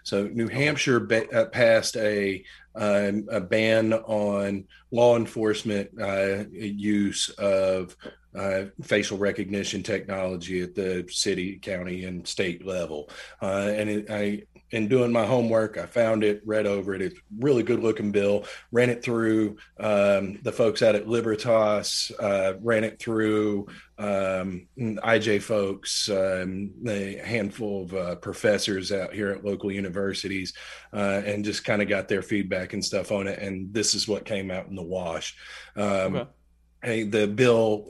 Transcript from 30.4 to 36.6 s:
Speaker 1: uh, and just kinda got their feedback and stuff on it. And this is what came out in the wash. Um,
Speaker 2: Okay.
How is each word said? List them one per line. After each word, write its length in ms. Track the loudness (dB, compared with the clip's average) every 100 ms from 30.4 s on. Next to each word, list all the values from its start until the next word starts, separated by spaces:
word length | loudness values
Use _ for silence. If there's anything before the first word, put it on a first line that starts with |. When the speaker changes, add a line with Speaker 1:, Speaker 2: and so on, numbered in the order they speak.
| -6 -12 -16 -18 -10
Speaker 1:
uh, 300 | -2 0 0
and 200 | -2 -4
just 180 | -4 -4
kinda 220 | -2 0
got 240 | 0 0 0
their 140 | -2
feedback 500 | 0 -2 -2 -4 -4
and 120 | -6
stuff 280 | -4 -4 -2
on 160 | -2 -2
it. 100 | -4
And 340 | -6 -6 -4
this 220 | -2 0
is 140 | 0 0
what 160 | -4
came 260 | -2 -6 -4
out 160 | -6 -8
in 80 |
the 80 | -10
wash. 540 | -6 -6 -4 -6 -8 -12 -18 -18 -14 -4
Um, 400 | 0 2 0 -2
Speaker 2:
Okay. 140 | -6 _ _ _